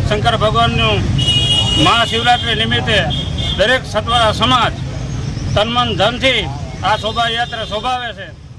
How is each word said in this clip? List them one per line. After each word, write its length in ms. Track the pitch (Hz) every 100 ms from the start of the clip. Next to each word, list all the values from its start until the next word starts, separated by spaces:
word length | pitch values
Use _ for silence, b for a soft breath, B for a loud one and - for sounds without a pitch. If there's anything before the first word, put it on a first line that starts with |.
શંકર 340 | - 214 220 220
ભગવાનનું 600 | 214 226 233 226 220 202 - - - - 208 - 208 988
મહાશિવરાત્રિ 720 | - 226 226 226 233 240 240 220
નિમિત્તે 440 | 220 233 233 208 160 - - - 175 160
દરેક 280 | 208 254 -
સતવારા 480 | 208 208 240 220
સમાજ 400 | 202 233 254 202 - - - - - - - -
તન 140 | - 220
મન 220 | 240 240 185
ધનથી 440 | 202 240 262 240 165 123 - -
આ 140 | 185 214
શોભાયાત્રા 680 | 208 214 233 233 240 233 196
શોભાવે 480 | 208 240 254 240
છે. 340 | 190 175 151 -